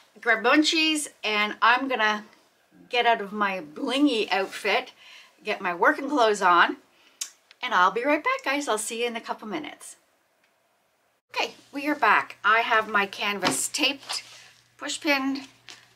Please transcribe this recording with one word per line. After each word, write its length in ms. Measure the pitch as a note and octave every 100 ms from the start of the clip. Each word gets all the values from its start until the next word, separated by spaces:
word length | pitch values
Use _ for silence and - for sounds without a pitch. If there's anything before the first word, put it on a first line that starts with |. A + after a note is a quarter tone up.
| _ G#3
Grab 220 | A#3 A3
munchies, 640 | A3+ D4 D4+ D#4+ D#4 D4+ D4 _
and 340 | G#3+ G#3+ G#3 -
I'm 260 | A3 B3 C4+
gonna 360 | A#3 G#3+ G#3+ G#3+ _ _ _ _ _ -
get 160 | A#3+ A#3
out 140 | A3+
of 120 | G3
my 280 | G#3+ G3+ F#3+
blingy 680 | D3 - B3+ C4 D4 A3+ -
outfit, 640 | F#3+ G3 - G#3 A3+ - - - - - _
get 160 | G#3 G3+
my 140 | G3
working 340 | F3 B3 D4 C4+
clothes 340 | G3 A3 G3+
on, 340 | F#3+ F3 A3 C#4 _ _ _ - - _ _ -
and 100 | B3
I'll 180 | G3+ F3+
be 140 | A3+
right 180 | C4 D#4
back, 220 | B4 C5+
guys. 240 | C#4 C#4+ C#4+
I'll 100 | G#3+
see 240 | - A#3
you 40 | A#3+
in 100 | A3+
a 40 |
couple 280 | B3 - A3
minutes. 480 | F#3 D4 - - - _ _ _ _ _ _ _ _ _ _ _ _ _
Okay, 180 | B4+ - - _
we 140 | C#4 C#4+
are 80 |
back. 420 | C#4+ G#3+ E3+ - -
I 180 | G3+ A3
have 280 | A#3 A3 G#3+
my 160 | G#3+ G3
canvas 600 | - G#3 G3+ F#3 C4+ -
taped, 540 | - C4+ C#4 - - - - - _ _ -
push 200 | C#4+ -
pinned. 440 | D#4+ C#4 C4+ C#4 - _ - - _